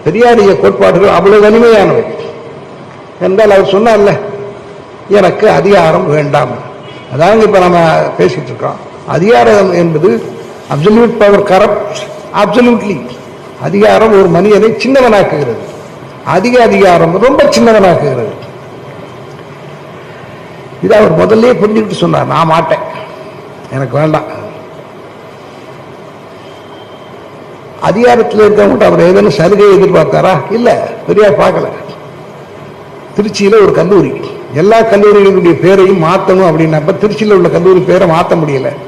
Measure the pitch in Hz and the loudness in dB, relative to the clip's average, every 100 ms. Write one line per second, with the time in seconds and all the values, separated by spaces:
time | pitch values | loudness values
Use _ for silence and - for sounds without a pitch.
0 | 147 196 240 226 196 - 196 - 190 170 | -2 2 4 4 4 2 0 2 0 2
1 | 196 170 196 208 208 226 233 214 190 - | 2 2 4 4 4 4 4 4 2 0
2 | - - - - - - - - - - | -4 -10 -12 -14 -18 -18 -20 -20 -20 -20
3 | - - 185 190 208 196 190 190 233 208 | -20 -6 -2 2 4 4 2 0 2 2
4 | 202 156 - - - - - - - - | 2 0 -8 -12 -14 -16 -20 -20 -20 -20
5 | - 202 185 - - 175 180 196 160 156 | -2 0 2 0 0 2 2 2 2 0
6 | 151 151 143 143 135 117 - - - - | 0 -2 0 -2 -2 -8 -14 -18 -20 -20
7 | - 131 175 220 208 196 180 170 165 156 | -10 -2 2 4 4 4 2 2 2 0
8 | 151 - 180 - 127 117 135 - - - | -2 -2 -2 -2 -10 -10 -10 -10 -16 -18
9 | - 139 196 247 226 208 185 175 170 151 | -8 -2 2 2 4 2 2 0 0 0
10 | 185 226 - - - - - 143 175 220 | 0 0 -6 -14 -16 -18 -8 -2 2 4
11 | 240 - 202 202 - 185 202 - - - | 2 2 2 2 0 2 2 -2 -6 -10
12 | - - - 180 208 247 240 220 202 156 | -14 -16 -10 -4 0 2 2 2 -2 -6
13 | - - - - - - 156 196 208 196 | -10 -16 -18 -20 -20 -10 -4 0 2 4
14 | 220 202 190 165 202 202 220 220 247 269 | 4 4 4 2 2 2 2 0 0 2
15 | 247 208 170 156 131 104 - - - - | 4 2 0 -2 -4 -6 -12 -18 -20 -20
16 | - - - 165 233 247 220 202 196 175 | -20 -14 -4 -2 0 2 2 4 4 4
17 | 165 185 247 302 285 220 226 214 190 147 | 2 2 2 2 2 2 2 4 4 2
18 | 143 123 107 - - - - - - - | -2 -4 -8 -10 -18 -18 -20 -18 -18 -18
19 | - - - - - - 147 - - - | -18 -18 -20 -20 -20 -20 -18 -18 -20 -20
20 | - - - - - - - - - 208 | -20 -20 -20 -20 -20 -20 -20 -8 0 2
21 | - 160 185 220 240 180 214 220 202 180 | 2 0 2 2 2 2 0 0 -2 -4
22 | 170 147 127 143 165 160 - 156 - - | -2 -2 -2 -2 0 0 0 -4 -4 -12
23 | - - - - - - - 131 127 139 | -16 -16 -18 -18 -20 -20 -12 -8 -6 -2
24 | 156 151 - - - - - - - - | -2 -2 -4 -14 -14 -16 -20 -20 -20 -20
25 | - - - - - - - - - - | -20 -20 -20 -20 -20 -20 -20 -20 -20 -20
26 | - - - - - - - - - - | -20 -20 -20 -20 -20 -20 -20 -20 -20 -20
27 | - - - - - - - - 156 190 | -20 -20 -20 -20 -20 -20 -20 -6 -4 2
28 | 247 233 214 208 208 208 202 247 185 170 | 2 2 2 2 2 4 2 2 2 4
29 | 170 190 208 - 170 202 208 175 180 175 | 4 4 2 2 2 4 4 4 4 2
30 | 147 156 175 170 - 226 240 - - - | 0 0 0 -2 -4 -2 0 0 -4 -10
31 | - 196 208 - - 165 - - - - | -2 2 2 2 0 -2 -6 -10 -16 -18
32 | - - - - - - - - - - | -20 -20 -20 -20 -20 -20 -20 -20 -20 -20
33 | - - 208 - 196 220 190 - 175 196 | -8 -4 -4 -2 2 4 4 2 2 2
34 | 139 - - - - 135 190 226 220 202 | 2 -4 -10 -12 -8 -2 2 2 2 2
35 | 208 202 196 185 170 160 170 196 185 190 | 4 6 4 4 2 2 4 4 4 2
36 | 160 185 - 185 185 156 160 156 156 185 | 0 0 0 2 2 0 0 0 -2 -2
37 | 208 - 214 190 170 165 180 180 160 180 | -2 -2 2 2 2 0 2 2 2 0
38 | 160 160 175 170 151 135 135 - | 0 -2 -2 -2 -2 -4 -4 -8